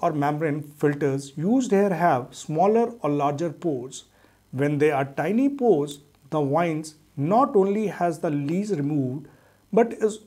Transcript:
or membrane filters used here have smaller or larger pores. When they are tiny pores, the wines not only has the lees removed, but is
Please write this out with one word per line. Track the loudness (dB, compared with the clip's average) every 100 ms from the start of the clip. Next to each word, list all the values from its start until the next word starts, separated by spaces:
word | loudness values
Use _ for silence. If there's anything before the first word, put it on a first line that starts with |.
or | -2
membrane | 0 -2 0 -2 -4
filters | -8 -2 0 0 -2 -2 -6 -4
used | 0 2 2
here | 2 2
have | 2 2 2 -2 -12
smaller | -4 0 2 2 0 -2
or | -2
larger | 0 0 -2 -6
pores. | -4 -4 -4 -8 -16 -20 _ _ _ -10
When | -2 0 2
they | 2
are | 2 -2
tiny | -2 0 2 0
pores, | 2 2 2 0 -8 _ _ -6
the | -2
wines | 0 0 0 -2 -8 -16 _ -6
not | 0 2 4 4
only | 2 0 -2
has | -2 -2 -2
the | -2
lees | -2 -2 -2 -2
removed, | -2 -2 -2 -2 -4 -12 -20 _ _ 0
but | 2 2
is | 0 -2 -4